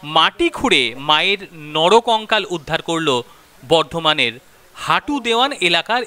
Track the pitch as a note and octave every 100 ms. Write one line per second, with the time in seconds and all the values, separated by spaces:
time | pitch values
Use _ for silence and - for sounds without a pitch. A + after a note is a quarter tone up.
0 | D3 D#3+ F3 - E4+ - B3+ D#3+ A#2+ B2
1 | D3 D3+ F3+ G3+ G3 E3 D3+ D#3 E3+ A3
2 | A#3 A3 G#3+ A3 G3 F3 C#3 D#3 - E3
3 | D#3 B2 - - - - B2 D#3+ D3 E3
4 | D#3+ D3+ B2 A#2 - - - - - E3+
5 | - C#4+ A#3 A3+ C4+ C#4+ F3+ E3+ E3 A#3+